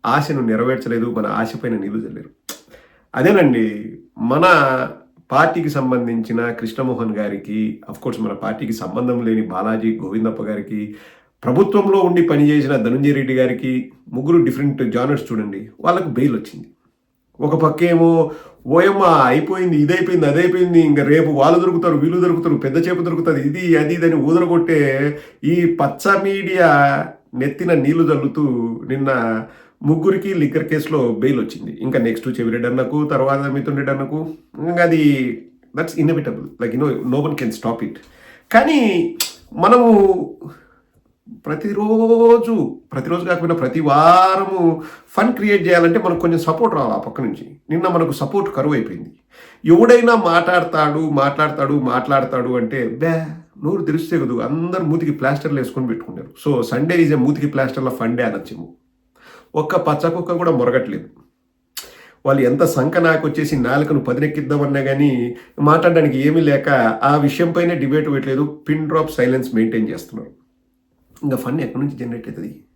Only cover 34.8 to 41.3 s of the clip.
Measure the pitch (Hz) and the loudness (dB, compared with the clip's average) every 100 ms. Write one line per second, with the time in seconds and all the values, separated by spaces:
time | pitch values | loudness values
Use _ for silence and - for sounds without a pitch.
34.8 | 170 160 147 139 123 113 - _ _ 147 | 2 4 2 2 -2 -6 -12 _ _ -8
35.8 | 165 - 151 165 135 110 - - 117 123 | -6 -2 0 0 -4 -8 -12 -8 -6 -2
36.8 | 147 127 127 135 151 147 117 - 117 117 | -2 -2 -2 -2 -2 -4 -6 -4 -6 -6
37.8 | 110 - - _ - - _ 220 277 294 | -8 -12 -20 _ -20 -20 _ 2 4 2
38.8 | 226 180 170 - - - - - 185 247 | 2 2 -2 -4 -10 -10 -16 0 4 6
39.8 | 233 208 196 185 - - - - _ _ | 6 6 6 2 -4 -12 -18 -20 _ _
40.8 | _ _ _ _ - | _ _ _ _ -20